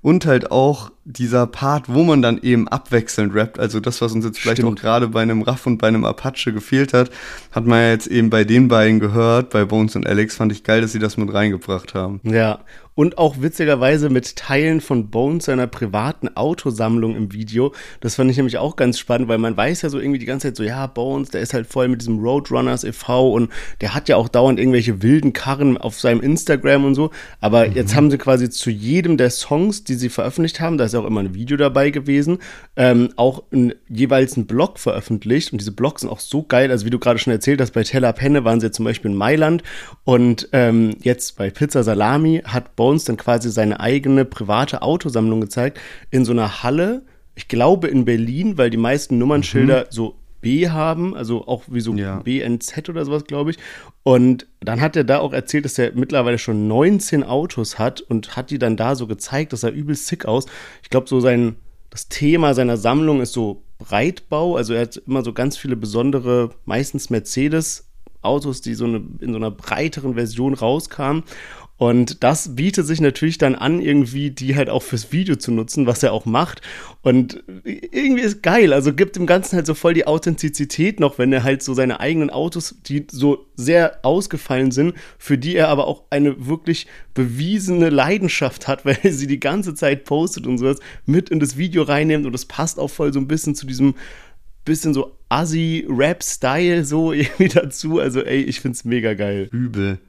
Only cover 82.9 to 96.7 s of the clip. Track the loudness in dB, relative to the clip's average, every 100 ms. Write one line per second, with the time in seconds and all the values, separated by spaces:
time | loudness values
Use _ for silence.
82.9 | -8 -8 0 2 0 -4 -6 2 4 4
83.9 | 0 0 0 -2 -10 -4 0 0 2 0
84.9 | -2 -18 -20 -2 -2 0 2 2 2 0
85.9 | -4 _ 0 0 0 -4 -4 -2 -4 -4
86.9 | -18 -10 -2 -2 -2 -2 -2 0 2 4
87.9 | 4 2 0 -2 -2 -4 -6 -6 -4 0
88.9 | 2 0 0 -4 -4 -2 -4 -4 -2 -2
89.9 | -2 -2 -2 -2 -6 -4 -2 0 -2 -8
90.9 | -12 0 0 2 -2 -2 -2 -2 0 0
91.9 | 0 2 0 -2 -6 -10 -6 -6 -4 -8
92.9 | -2 -2 -2 -2 -4 -4 -6 -8 0 0
93.9 | 0 -12 -20 -20 -20 -20 -14 -4 -2 0
94.9 | -2 -4 -10 -4 -2 0 -2 -2 -2 -4
95.9 | 0 0 0 -6 -4 -2 0 0